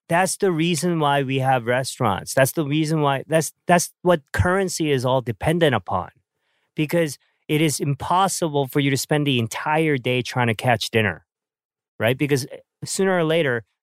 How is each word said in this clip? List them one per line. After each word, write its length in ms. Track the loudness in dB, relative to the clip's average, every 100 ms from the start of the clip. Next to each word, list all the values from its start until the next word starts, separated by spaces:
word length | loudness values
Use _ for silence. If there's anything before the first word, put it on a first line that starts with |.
| -2
That's 280 | 0 0 0
the 160 | 0
reason 480 | 2 0 0 0 0
why 220 | 2 2
we 160 | 0 0
have 280 | 0 0 0
restaurants. 680 | -2 -2 -2 -2 -2 -2
That's 180 | 2 2
the 120 | 0
reason 360 | -2 -2 0 0
why, 240 | 0 -2 0
that's, 260 | -2 -2 _ 2
that's 260 | 2 2 _
what 200 | 0 0 0
currency 580 | -2 2 2 0 -2 -2
is 140 | 0
all 160 | 0 0
dependent 520 | -2 -4 -2 2 2
upon. 360 | 2 -2 -6 -6 _ _ _ _ _ _
Because 440 | -6 -2 0 -2 -6 _ _ -2
it 120 | 0
is 200 | 2 0
impossible 840 | -4 -4 0 0 0 0 -2 -2 0
for 120 | 0
you 100 | 0
to 60 | 0
spend 300 | 0 0 0
the 120 | 0
entire 580 | -2 -6 -2 0 0 0
day 240 | 0 -2
trying 240 | -2 -2 0
to 80 |
catch 360 | 0 0 0 0
dinner, 360 | 0 0 -4 _ _ _ _ _ _ _ -4
right? 180 | -2 0
Because 300 | 0 0 -2 -14 _ -16
sooner 340 | -8 -2 0 2
or 60 |
later, 400 | 2 2 2 -2 -6 _